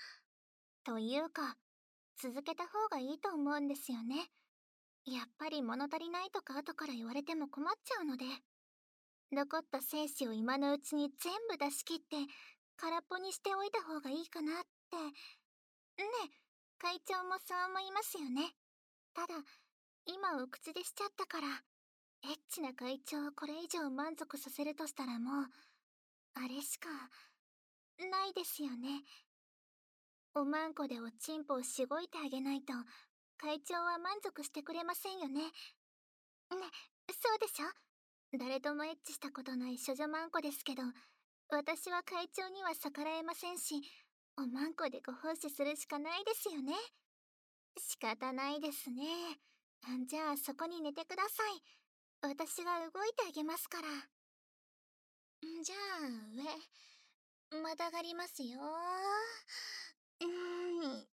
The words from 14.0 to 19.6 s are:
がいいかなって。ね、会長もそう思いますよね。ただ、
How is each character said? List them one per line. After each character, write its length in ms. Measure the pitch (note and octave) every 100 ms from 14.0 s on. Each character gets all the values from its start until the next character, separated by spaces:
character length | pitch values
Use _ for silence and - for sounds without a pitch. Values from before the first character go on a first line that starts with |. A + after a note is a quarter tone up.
が 80 | C4+
い 120 | D4
い 60 | E4
か 120 | E4+
な 200 | D4+ E4+
っ 40 | - _ _
て。 60 | E4+
ね、 160 | D4+ C#4+ - - _ _ _ _ _ - G4+ A#4+ D#4 - _ _ _ _
会 220 | F4 F4+
長 240 | - F#4
も 140 | F#4 F#4
そ 100 | - F4+
う 20 | F#4
思 100 | F#4+
い 100 | F#4+
ま 120 | G4
す 160 | A4 F#4+
よ 120 | C4+
ね。 240 | B3+ E4 - _ _ _ _ _
た 120 | - F4+
だ、 80 | E4 C#4+ -